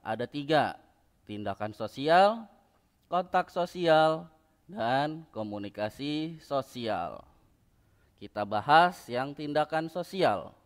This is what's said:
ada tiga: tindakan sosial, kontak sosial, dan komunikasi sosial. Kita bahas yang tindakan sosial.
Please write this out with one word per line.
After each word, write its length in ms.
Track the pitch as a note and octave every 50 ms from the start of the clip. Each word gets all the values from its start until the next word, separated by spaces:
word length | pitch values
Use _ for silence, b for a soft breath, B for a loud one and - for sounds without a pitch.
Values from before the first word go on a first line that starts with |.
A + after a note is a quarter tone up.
| -
ada 240 | - A2+ A2 A#2+ A#2+
tiga: 480 | - D3 C#3+ C#3 D#3 D3 B2 G2 - - _ _ _ _ _ _ _ _ _
tindakan 480 | - G#2 G#2 G#2 G2+ G2 - G#2+ G#2+ G#2+
sosial, 720 | - A#2 G#2+ - - C3+ D3+ E3 F3+ G3 G3+ A3+ A#3 A3 - _ _ _ _ _ _ _ _ _ _ _ _
kontak 400 | D#3+ F3 F#3 F3+ - F#3 F3 -
sosial, 800 | - F#3 F3 F3+ - F3+ F3 E3 D#3 D#3 D#3 D#3 D#3+ E3 E3+ E3+ _ _ _ _ _ _ _ -
dan 560 | F3+ G#3+ A2+ A#2 B2+ C3+ C#3+ D3+ D#3 D#3+ D#3+ - -
komunikasi 1040 | A2 A2 G#2+ G#2 G#2 G2+ G2+ - G2+ G#2 G#2+ - - C#3 D3 D3 D3+ D#3 E3 E3 D#3 -
sosial. 840 | - C#3+ C3+ C3 - - B2+ A#2 A2 G#2 F2 E2+ D#2 - - - _ _ _ _ _ _ _ _ _ _ _ _ _ _ _ _ _ _ _ G2+
Kita 220 | G2+ - G#2+ G#2
bahas 640 | G2+ G#2+ G#2 G2+ C#3+ D3 D#3+ F3 F3+ F#3 - - -
yang 220 | A#2+ B2 C3 C#3+ C#3+
tindakan 560 | - D3+ D3 D3 D3+ D3+ - D#3+ D#3+ D#3+ D#3+
sosial. 640 | - F3+ E3+ - - F#3+ E3+ C3 G#2 F#2 D2 G1+ - _ _